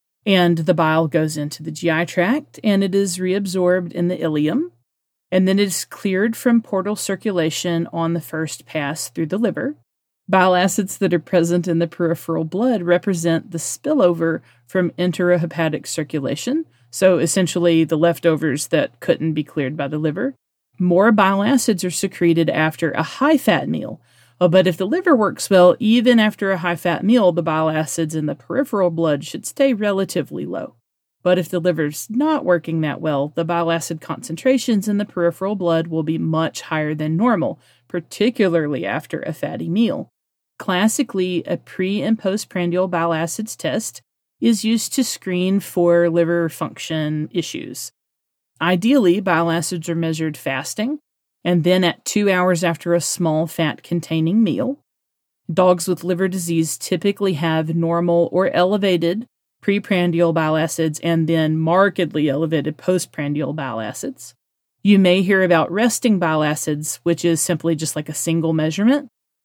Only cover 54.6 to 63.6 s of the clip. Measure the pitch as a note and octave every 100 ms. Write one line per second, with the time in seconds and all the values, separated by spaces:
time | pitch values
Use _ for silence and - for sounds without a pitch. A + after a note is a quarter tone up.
54.6 | A3+ C#4 _ _ _ _ _ _ - E3
55.6 | F#3 F3+ F3 F3 E3+ F3 F#3+ F#3 E3+ E3
56.6 | D#3+ - - F3 G3+ G3 G3 D3+ E3 D#3+
57.6 | D#3 E3+ E3 E3+ F3 E3+ E3+ F3+ F#3+ -
58.6 | F3+ G#3 G3 F3+ E3+ G3+ A#3+ _ _ _
59.6 | - G3+ - F#3+ F3 E3 E3+ D#3+ D#3 D#3
60.6 | D#3+ - D#3+ D3+ E3+ E3 D#3 E3 D#3 D#3
61.6 | D#3+ F3+ G3+ - E3 D3+ D3+ C#3 D#3+ D#3+
62.6 | D3+ D3+ - F#3 - - D3 D3 D3 D#3